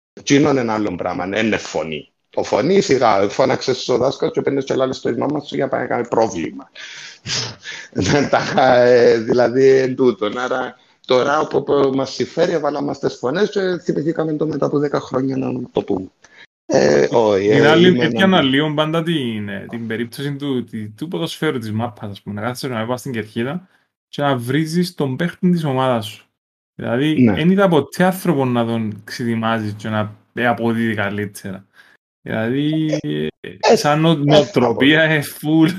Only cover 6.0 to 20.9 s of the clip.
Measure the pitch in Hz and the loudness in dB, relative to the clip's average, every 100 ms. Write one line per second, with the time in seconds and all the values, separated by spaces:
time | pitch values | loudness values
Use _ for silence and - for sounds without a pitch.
6 | 120 120 113 92 78 - - - - - | 0 0 0 -2 -8 -10 -18 -20 -18 -18
7 | - - - - - - - - - 120 | -18 -16 -8 -6 -8 -12 -16 -16 -10 -4
8 | 92 143 139 127 - 151 131 123 123 123 | 0 2 2 0 0 2 4 6 6 6
9 | 120 117 110 123 117 127 135 131 131 127 | 6 4 2 2 2 4 6 6 2 2
10 | 127 107 104 117 123 131 123 - _ _ | 2 2 -4 -4 -4 -4 -6 -12 _ _
11 | - 127 123 147 151 139 139 143 139 135 | 0 2 4 0 0 -2 0 2 2 0
12 | 131 - 123 - 160 170 147 147 143 139 | -4 -4 -4 0 0 0 -2 -4 -6 -4
13 | 139 - 120 165 208 202 185 175 - - | -4 -4 -4 0 0 0 -2 -2 -2 -2
14 | 151 160 160 151 156 147 147 143 147 143 | -2 -2 -4 -2 -4 -2 -2 0 0 -4
15 | - 131 135 131 127 127 123 - - - | -4 -4 -2 -2 -4 -6 -4 -4 -2 -6
16 | 95 _ - - - _ - - 139 147 | -6 _ -20 -20 -20 _ 0 2 4 4
17 | 135 117 110 98 101 113 113 160 180 175 | 4 2 2 2 4 4 6 6 6 4
18 | - 120 190 185 135 135 156 151 156 165 | 0 2 4 4 2 2 0 0 -2 -2
19 | 165 160 120 110 104 98 98 117 113 110 | -2 -2 -2 -6 -6 -10 -10 -10 -6 -6
20 | 117 - 143 139 143 127 117 113 104 | -6 -8 -8 -6 -4 -4 -4 -10 -12